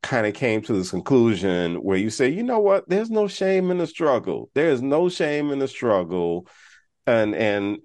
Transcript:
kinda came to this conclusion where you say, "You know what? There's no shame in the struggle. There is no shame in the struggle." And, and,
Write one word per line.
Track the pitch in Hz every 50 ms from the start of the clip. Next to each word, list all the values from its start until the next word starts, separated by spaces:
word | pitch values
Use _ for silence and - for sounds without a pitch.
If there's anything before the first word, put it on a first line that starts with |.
| -
kinda | - 139 123 107 104 104
came | - 139 120 110 110
to | 107 - 110
this | 95 90 90
conclusion | - 90 85 - 117 123 117 117 107 90 92 95 90 87 87 85 85
where | 87 - 98 95
you | 92 104 110
say, | 110 - 131 127
"You | 156 196 233
know | 247 247 220
what? | 208 196 196 190 -
There's | - 180 202 226 226
no | 220 214 208
shame | 196 185 - 196 190 190 190 185 180
in | 180 180
the | 170
struggle. | 160 - - 170 151 127 110 - 92 73 57 - - -
There | 135 156 165
is | 139 120 127
no | 139 143 156 180 180
shame | 180 - 175 151 147 147 147 147
in | 143 139
the | 135
struggle." | 131 - - 123 120 104 95 90 82 90 90 85 87 85 87 90 - _ _ - - - - _ _ _ _ _ 131
And, | 120 113 107 107 101
and, | 78 113 107 101 104 98 101 104 104